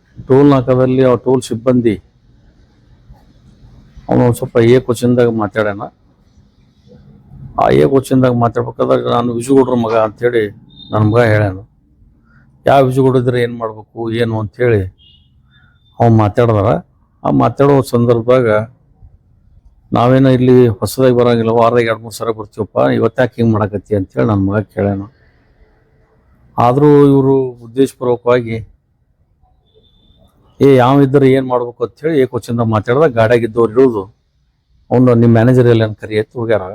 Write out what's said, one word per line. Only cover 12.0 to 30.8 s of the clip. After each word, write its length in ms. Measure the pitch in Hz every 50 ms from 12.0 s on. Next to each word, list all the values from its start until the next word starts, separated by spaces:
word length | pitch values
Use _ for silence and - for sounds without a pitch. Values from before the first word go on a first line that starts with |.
| _ _ _ _ _ _ _ _ _ _ _ _ _ -
ಯಾವ 160 | 131 139 135
ವಿಜಯಗೌಡ 320 | 127 127 135 131 131 127
ಇದ್ರೆ 260 | 131 120 123 123 120
ಏನ್ 160 | 120 117 120 117
ಮಾಡ್ಬೇಕು, 540 | 113 110 110 107 107 _ _ 107 117 113
ಏನು 280 | 113 117 117 113 110 107
ಅಂತ 180 | 110 101 - -
ಹೇಳಿ 460 | 123 120 113 101 95 95 - _ _ _ _ _ _ _ _ _ _ _ _ _ _ _ _ _ _ _ _ -
ಅವ್ನ್ 180 | 123 117 113 110
ಮಾತಾಡ್ದಾರ. 640 | 107 104 104 - 120 117 110 104 95 113 147 170 - - _ _ _ _ _ _ - 143
ಆ 20 |
ಮಾತಾಡೋ 520 | 143 135 127 120 120 - 139 143 143 135
ಸಂದರ್ಭದಾಗ 880 | 127 - - 120 120 120 120 120 113 120 127 131 123 110 107 107 110 - - _ _ _ _ _ - - _ _ _ _ _ _ _ _ _ _ _ _ _ _ _ _ 123
ನಾವೇನ 320 | 117 117 123 131 131 135
ಇಲ್ಲಿ 420 | 135 131 123 127 127 127 127 123 120
ಹೊಸದಾಗಿ 480 | 104 - 107 104 - - 131 127 123
ಬರಂಗಿಲ್ಲ, 340 | 120 120 123 120 117 110 113
ವಾರದಾಗ 320 | 113 120 113 117 117 123
ಎರಡ್ 180 | 117 113 113 110
ಮೂರ್ 140 | 113 117 104
ಸಲ 160 | - 113 113
ಬರ್ತೀವಪ್ಪ, 480 | 110 110 104 104 _ - 104 - _ -
ಇವತ್ತ್ಯಾಕೆ 560 | 131 135 127 113 113 113 - - 127 117 - -
ಹಿಂಗ್ 160 | 117 113 110
ಮಾಡಾಕತ್ತಿ 420 | 104 107 95 101 101 - _ 107
ಅಂತ 180 | 101 95 - _
ಹೇಳಿ 140 | 131 131 117
ನನ್ 180 | 104 101 98
ಮಗ 140 | 98 98 110
ಕೇಳ್ಯಾನ. 420 | 101 - _ 101 101 101 101 98 98 107 _ _ _ _ _ _ _ _ _ _ _ _ _ _ _ _ _ _ _ _ _ _ _ _ _ _ _ _ _ -
ಆದ್ರೂ 280 | 120 120 127 139 147
ಇವ್ರು 640 | 151 147 143 143 139 139 139 135 135 135 135 131 127
ಉದ್ದೇಶಪೂರ್ವಕವಾಗಿ, 1200 | 120 120 120 117 113 131 135 123 - _ 127 123 123 117 - 123 123 127 120 113 113 110 107 - _ _ _ _ _ _ _ _ _ _ _ _ _ _ _ _ _ _ _ _ _ _ _ _ _ _ _ _ _ _ _ _ _ _ _ _ _ _
"ಏ, 140 | 127 139 139
ಯಾವ 260 | 127